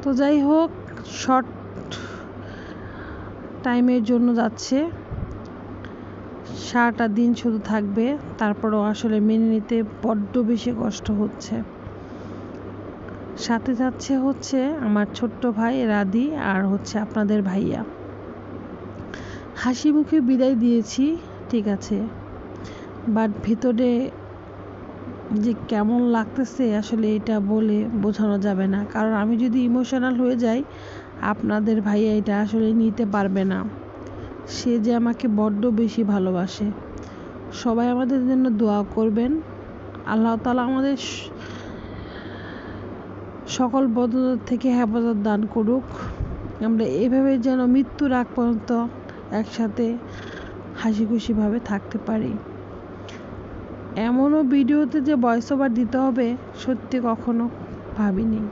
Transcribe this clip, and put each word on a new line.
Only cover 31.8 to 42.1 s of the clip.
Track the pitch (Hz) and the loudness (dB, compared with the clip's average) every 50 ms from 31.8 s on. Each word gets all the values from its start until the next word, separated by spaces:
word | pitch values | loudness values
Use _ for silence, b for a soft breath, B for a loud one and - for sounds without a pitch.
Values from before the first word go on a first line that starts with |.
ভাইয়া | 202 208 208 208 214 220 214 | 2 2 2 4 4 4 4
এটা | 214 202 - 202 202 | 2 2 2 2 2
আসলে | 214 202 208 226 220 220 220 | 2 2 2 2 4 4 4
নিতে | 233 226 220 208 220 240 208 | 6 4 4 4 2 0 0
পারবে | 196 208 196 196 190 196 190 | 2 2 2 2 2 2 2
না। | 190 185 185 185 214 208 - - - - - B B B B B B B B - - | 2 0 0 -2 -4 -8 -10 -14 -14 -14 -14 B B B B B B B B -12 -10
সে | - - - 247 233 233 | -10 -4 0 2 2 2
যে | 208 233 240 | 4 4 4
আমাকে | 233 233 233 233 233 - 254 | 4 4 2 0 0 0 2
বড্ড | 214 208 214 214 208 202 208 | 2 4 4 2 2 2 2
বেশি | 247 226 208 233 220 220 - 226 | 2 4 4 2 2 2 0 2
ভালোবাসে। | 202 202 202 185 190 185 180 180 190 - - 214 208 202 - - - - B B B B B B B B B - - - | 2 2 2 2 2 2 0 0 -2 -2 -2 -4 -4 -4 -4 -10 -12 -12 B B B B B B B B B -12 -12 -12
সবাই | - - 247 226 233 233 247 | -4 -2 0 2 2 2 2
আমাদের | 247 247 262 240 277 269 254 254 | 2 2 2 2 2 2 4 4
জন্য | 262 262 262 262 | 4 4 4 4
দোয়া | 226 208 233 214 208 208 202 202 - | 4 4 4 4 4 2 0 0 0
করবেন। | - 220 226 208 220 233 254 302 320 311 - - - - - - - - - - - - | 2 2 4 4 2 2 2 0 0 -2 -6 -12 -12 -12 -14 -14 -14 -14 -12 -12 -12 -6
আল্লাহ | - 214 220 220 226 226 220 | -2 2 2 4 4 2 0
তাআলা | - 254 240 254 | 0 0 0 2
আমাদের | 240 247 262 262 269 277 277 247 | 2 2 2 2 2 2 0 0
স-, | - - - - - - - B B B B B B B B B B B B B B B | -4 -8 -8 -10 -10 -12 -12 B B B B B B B B B B B B B B B